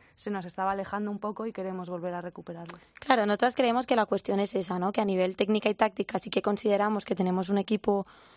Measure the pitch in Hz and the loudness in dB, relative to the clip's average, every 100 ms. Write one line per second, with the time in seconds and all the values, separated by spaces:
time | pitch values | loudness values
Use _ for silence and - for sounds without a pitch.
0 | _ - 208 202 175 180 190 196 190 202 | _ -12 -6 -6 -6 -4 -2 -2 -4 -6
1 | 208 202 208 208 226 208 190 185 175 175 | -4 -6 -6 -6 -8 -6 -6 -6 -6 -6
2 | 175 175 175 175 170 170 170 - - - | -6 -6 -8 -12 -14 -12 -12 -16 -20 -6
3 | - 247 208 208 247 247 254 233 247 240 | 0 2 2 2 2 4 2 2 2 2
4 | 208 196 - 196 202 196 180 180 185 220 | 2 0 0 0 0 0 -2 -2 0 2
5 | 208 185 185 190 202 214 214 208 220 - | 2 2 2 2 2 2 2 2 2 0
6 | - 185 - 190 202 202 214 202 208 208 | -4 -4 -2 -2 0 0 2 2 2 0
7 | - 196 185 185 185 202 185 214 - 202 | -2 0 2 0 2 0 2 0 2 0
8 | - - - | -2 -12 -20